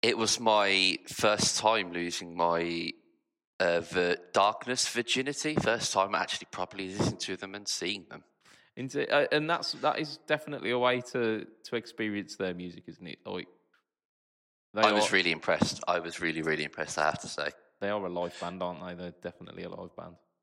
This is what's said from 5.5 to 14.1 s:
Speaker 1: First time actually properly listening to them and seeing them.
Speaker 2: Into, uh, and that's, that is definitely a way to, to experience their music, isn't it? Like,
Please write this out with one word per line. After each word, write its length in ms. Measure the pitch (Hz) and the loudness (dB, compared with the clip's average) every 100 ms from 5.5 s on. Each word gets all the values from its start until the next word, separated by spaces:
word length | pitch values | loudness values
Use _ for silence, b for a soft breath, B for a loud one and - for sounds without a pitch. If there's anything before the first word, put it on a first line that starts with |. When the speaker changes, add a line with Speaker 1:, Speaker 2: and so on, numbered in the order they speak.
| 151 | 0
Speaker 1:
First 360 | - 113 - | 2 0 0
time 220 | 101 98 | 2 2
actually 340 | 104 98 - - | 0 -2 -4 -8
properly 380 | - 90 98 95 | -8 -8 -6 -8
listening 300 | 98 107 117 | -2 -2 -2
to 180 | - 92 | -6 -6
them 180 | 98 | -8
and 140 | 98 101 | -10 -6
seeing 380 | - 87 101 85 | -4 -4 -6 -8
them. 160 | - - _ b b b | -18 -18 _ b b b
Speaker 2:
Into, 320 | - 131 143 139 | -10 -6 -4 2
uh, 120 | 143 147 | 4 4
and 200 | 151 156 | 2 2
that's, 220 | 170 175 | -2 -2
that 260 | - 147 - | -2 0 0
is 180 | 151 - - | -4 -8 -4
definitely 440 | 151 147 147 - | -4 -2 -6 0
a 80 | 123 | 2
way 240 | 123 127 120 | 4 2 0
to, 340 | 127 117 110 - - | 0 0 0 -4 -14
to 120 | - 120 | -6 -6
experience 600 | - - 110 104 98 - | -6 -6 -4 -2 -6 -4
their 180 | 95 | -4
music, 300 | 87 90 80 - | -4 -8 -12 -18
isn't 200 | - 85 | -16 -14
it? 120 | - - | -14 -8
Like, 200 | 92 90 _ _ _ _ _ _ | -8 -10 _ _ _ _ _ _